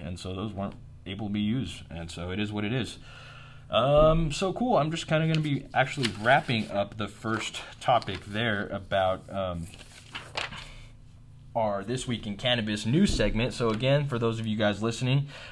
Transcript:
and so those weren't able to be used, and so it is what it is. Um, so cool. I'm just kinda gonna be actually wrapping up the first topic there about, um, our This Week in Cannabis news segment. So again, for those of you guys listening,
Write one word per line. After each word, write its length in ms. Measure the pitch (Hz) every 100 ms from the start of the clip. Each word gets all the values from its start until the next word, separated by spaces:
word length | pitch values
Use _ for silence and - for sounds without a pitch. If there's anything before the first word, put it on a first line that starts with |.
and 160 | 80 90
so 160 | 92
those 200 | 92 110
weren't 220 | 95 98 - - - 90
able 220 | 98 104
to 60 |
be 80 | 104
used, 400 | 104 131 90 - -
and 200 | 85 85
so 220 | 87 90
it 80 | 98
is 140 | 104
what 100 | 104
it 80 | 104
is. 280 | 127 92 - - - - - - - -
Um, 600 | 107 135 147 156 160 160
so 220 | - 190
cool. 240 | 175 247 175
I'm 140 | 156
just 160 | 165 -
kinda 180 | 156 160
gonna 140 | 156
be 260 | 151 139 -
actually 380 | 120 135 139 113 98
wrapping 480 | 113 143 - 113 104
up 280 | 101 104 110
the 100 | 101
first 520 | - 110 110 - - - -
topic 440 | - 117 - 90 104
there 420 | 104 117 101 -
about, 600 | 98 90 98 95 95 -
um, 320 | 98 92 85 82 - - - - - - - - - - - - - - - - - - 117
our 280 | 107 98
This 240 | 98 127 127
Week 200 | 113 104
in 80 | 98
Cannabis 500 | 123 120 107 104 110
news 280 | 156 202
segment. 400 | 123 104 107 127
So 160 | - 117
again, 380 | 107 131 143 139
for 120 | 117
those 200 | 117 113
of 60 | 110
you 120 | 107
guys 260 | 104 101
listening, 440 | 113 113 127 139 143 - -